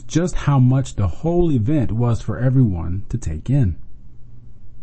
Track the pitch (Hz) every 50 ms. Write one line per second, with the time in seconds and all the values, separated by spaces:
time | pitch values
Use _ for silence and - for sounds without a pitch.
0 | - - - 156 180 175 - - - 147 143 135 127 123 131 135 131 - - -
1 | 101 87 - - - 165 175 180 175 165 143 117 104 131 160 151 113 104 107 113
2 | 120 120 113 - - - 104 - 123 131 127 135 123 104 90 82 80 85 92 101
3 | 101 - - 123 - 82 78 78 - - 131 143 120 90 80 - - - - -
4 | - - - - - - - - - - - - - - - -